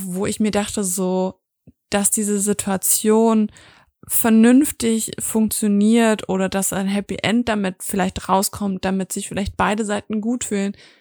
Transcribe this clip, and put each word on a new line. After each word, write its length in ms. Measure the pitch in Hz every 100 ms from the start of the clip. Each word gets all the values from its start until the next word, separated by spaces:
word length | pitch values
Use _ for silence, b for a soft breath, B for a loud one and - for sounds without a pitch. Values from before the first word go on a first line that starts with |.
| 190 185
wo 100 | 214
ich 140 | 208
mir 120 | 214
dachte, 320 | 202 208 -
so, 560 | 190 190 185 185 185 - _ _ _ _ -
dass 180 | 202 202
diese 300 | - 208 208
Situation 1120 | 202 202 202 190 - - 214 220 226 220 208 B B B B _ -
vernünftig 1040 | - 233 220 233 254 302 - 233 226 - -
funktioniert 1080 | - 220 214 - 214 202 214 233 226 214 -
oder 200 | 190 190
dass 240 | 196 190
ein 140 | 190 190
Happy 320 | 202 202 190
End 260 | - 233 233
damit 360 | 208 185 -
vielleicht 440 | - 196 185 - -
rauskommt, 560 | 190 196 - 202 185
damit 300 | 190 190 185
sich 140 | 202 -
vielleicht 280 | - 202 -
beide 300 | 190 214 208
Seiten 340 | 208 - 214
gut 260 | 220 247 -
fühlen, 300 | 202 196 - b b